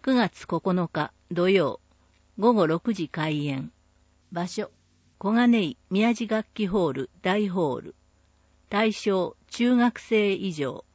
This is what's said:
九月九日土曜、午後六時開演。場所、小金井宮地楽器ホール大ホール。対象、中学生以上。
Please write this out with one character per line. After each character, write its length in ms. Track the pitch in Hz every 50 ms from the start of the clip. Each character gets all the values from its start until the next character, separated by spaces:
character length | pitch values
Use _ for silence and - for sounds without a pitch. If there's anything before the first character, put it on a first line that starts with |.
九 140 | - 262 262
月 320 | 247 220 175 _ - -
九 120 | - 180 165 _ 190 180
日 400 | 185 170 160 - 156 151 - _ _ _ _
土 180 | 180 175 180 190
曜、 300 | 196 190 156 131 - - _ _ _ _ _ _ _ _ _ _ _ -
午 140 | 196 240 240
後 120 | 214 175
六 300 | 151 160 170 _ 240 220
時 140 | 185 165 -
開 360 | - 165 156 156 151 147 147
演。 260 | 147 139 135 127 - _ _ _ _ _ _ _ _ _ _ _ _
場 160 | 185 170 175
所、 240 | 180 - 220 202 - _ _ _ _ _ _ _ _ _ _
小 140 | - 196 220
金 280 | 233 247 240 233 226
井 160 | 190 147 - _ _ _
宮 240 | 185 196 214 233 233
地 120 | - 233
楽 240 | 208 220 220 220 _ _
器 100 | - 214
ホ 240 | 180 185 208 175 151
ー 40 | 135
ル 160 | 135 131 - _ -
大 280 | - 185 190 208 214 196
ホ 260 | 175 190 165 143 123
ー 40 | -
ル。 140 | - - - _ _ _ _ _ _ _ _ _ _ _ _ _ _ _
対 200 | - 202 220 220
象、 460 | 202 - - 214 196 185 175 - - _ _ _
中 240 | - - 240 247 254
学 240 | 240 240 240 233 -
生 340 | - - 226 214 208 202 196
以 180 | - 196 190
上。 320 | 165 151 139 127 143 143 - _